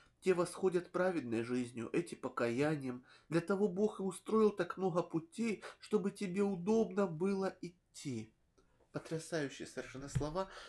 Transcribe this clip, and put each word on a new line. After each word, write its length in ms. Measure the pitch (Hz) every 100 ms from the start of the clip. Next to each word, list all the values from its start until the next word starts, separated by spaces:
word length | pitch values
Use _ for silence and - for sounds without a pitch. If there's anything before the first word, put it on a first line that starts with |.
| - _
Те 120 | 185
восходят 580 | 180 175 - 185 175 175
праведной 520 | 180 185 165 120 113
жизнью, 480 | 117 127 120 120 117
эти 220 | 170 170 -
покаянием. 880 | 127 - 120 120 147 151 131 127 - - -
Для 100 | 165
того 280 | 165 196 202
Бог 320 | 180 214 -
и 40 |
устроил 460 | 190 - - 220 208
так 260 | 208 175 -
много 280 | 185 170
путей, 600 | 165 160 - - 226 185 - -
чтобы 300 | - 214 196
тебе 320 | 196 196 185
удобно 640 | 202 185 185 226 214 190 190
было 500 | 156 190 196 190 -
идти. 720 | 175 _ _ - 143 113 - _ _ _ _ _ _
Потрясающие 720 | 147 - 160 - 165 139 - -
совершенно 420 | 131 - 131 139
слова. 400 | - 147 175 190 -